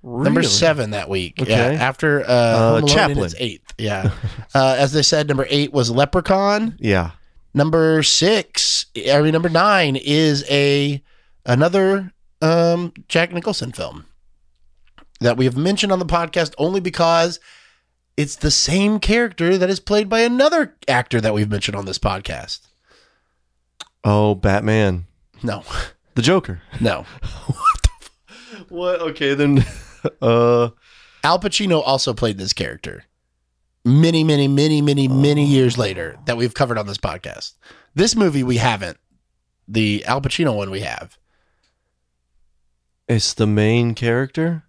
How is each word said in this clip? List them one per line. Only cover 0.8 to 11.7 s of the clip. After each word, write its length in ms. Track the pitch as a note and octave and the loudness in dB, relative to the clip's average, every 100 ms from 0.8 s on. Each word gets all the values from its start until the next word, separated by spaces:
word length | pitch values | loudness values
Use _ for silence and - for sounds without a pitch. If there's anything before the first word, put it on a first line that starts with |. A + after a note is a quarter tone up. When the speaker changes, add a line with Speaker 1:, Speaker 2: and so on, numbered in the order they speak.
| A2 | -2
Speaker 1:
that 180 | G#2 F2 | -6 -4
week. 240 | F#2+ F2 - | -4 -4 -6
Speaker 2:
Okay. 80 | B2+ | 0
Speaker 1:
Yeah, 280 | A2+ A#2+ D3+ | 2 2 0
after, 420 | B2+ C3+ D#3 D3 | -2 0 0 0
uh, 100 | - | 2
Speaker 2:
Uh, 240 | B2 A#2 A2+ | 2 4 4
Speaker 1:
Home 100 | A2+ | 4
Alone 120 | A2+ | 4
in 60 | C#3+ | 4
Speaker 2:
Chaplin. 360 | C#3+ E3 C#3+ F2 | 2 2 0 -4
Speaker 1:
its 80 | E2 | -4
eighth. 360 | A#2+ F2 - - | -8 -8 -18 -8
Yeah. 340 | A2 G2 G2+ | -6 -2 -2
Speaker 2:
<laughs> 400 | - G#2 - - | -4 -10 -10 -4
Speaker 1:
Uh, 200 | C#3 C3 C3 | 2 2 2
as 140 | C#3 | 2
they 100 | D3+ | 2
said, 260 | C#3 D#3+ D3 | 2 0 0
number 180 | C3+ C#3 | -2 0
eight 220 | C#3+ D3 | 0 0
was 180 | C#3+ A#2 | 0 0
Leprechaun. 840 | A#2 C#3 F#3 E3+ F#3+ G3 G#3 A3+ - | 2 2 0 2 2 2 0 -2 -4
Speaker 2:
Yeah. 300 | A2+ F#2+ E2+ - - - _ | 0 0 0 -8 -20 -20 _
Speaker 1:
Number 480 | C#3+ D3 E3 D#3+ D#3+ | -2 0 2 2 2
six, 840 | C#3 - F3+ A3 - - - - - A#2 | 2 2 2 0 -2 -4 -4 -4 -6 -8
I 240 | G2 C#3+ | 0 2
mean, 100 | D#3 | 4
number 160 | D#3+ E3+ | 2 0
nine 460 | E3 G3+ G3 D#3 C3+ | 2 4 4 2 -2
is 480 | - D3 D#3 C#3+ C#3+ | 0 2 2 0 0
a, 500 | C#3 C#3+ C#3+ C#3+ C#3+ _ _ _ _ - | 0 2 2 0 -6 _ _ _ _ -2
another, 680 | B2 E3 | 2 2